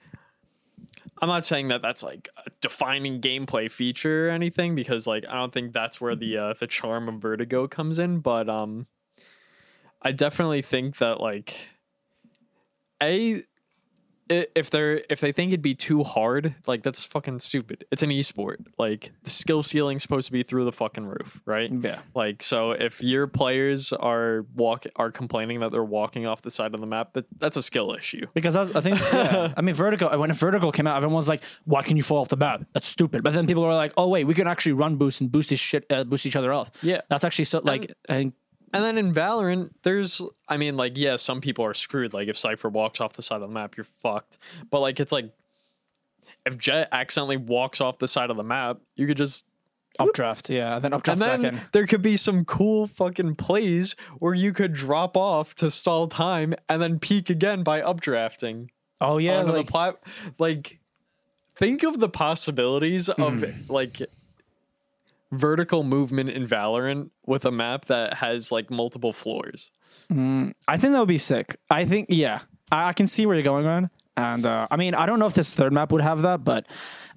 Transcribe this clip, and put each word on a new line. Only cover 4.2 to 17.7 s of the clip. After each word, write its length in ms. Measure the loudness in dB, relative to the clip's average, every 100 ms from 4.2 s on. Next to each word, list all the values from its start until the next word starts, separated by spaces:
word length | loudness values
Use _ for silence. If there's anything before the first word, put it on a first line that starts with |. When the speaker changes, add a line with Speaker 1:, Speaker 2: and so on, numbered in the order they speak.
| 0
Speaker 1:
or 20 |
anything, 440 | 0 -2 -2 -2
because, 320 | -2 -2 -2 -2
like, 180 | -4 -4
I 60 |
don't 180 | -6 -4
think 200 | -4 -6
that's 280 | -4 -6 -6
where 160 | -6 -4
the, 200 | -4 -4
uh, 160 | -4
the 120 | -6 -6
charm 420 | -6 -4 -6 -6
of 80 | -6
Vertigo 460 | -4 -4 -2 -2 -2
comes 320 | -4 -4 -2
in, 180 | -2 0
but, 300 | 0 0 0
um, 380 | -4 -4 -8 -14 _ _ _ -20 _ _ _ _ _ _ _
I 80 | -4
definitely 520 | 0 0 0 0 0
think 340 | -2 -2 -2 0
that, 220 | 0 0
like, 360 | -4 -6 -10 -16 -18 _ _ _ _ _ _ _ _ _ _ _ _ -2
A, 420 | 0 2 0 -2 -6 _ _ _ _ _ _ _ -2
i-, 180 | 0 0 0
if 140 | 0
they're, 320 | 2 2 0 -2
if 120 | 0
they 100 | 0
think 200 | 0 0
it'd 120 | 0
be 140 | 0 0
too 260 | 2 2
hard, 520 | 2 2 2 2 -2 -4 -4
like, 160 | -2
that's 220 | -2 -4
fucking 340 | -4 -6 -6 -4
stupid. 460 | -2 -2 -6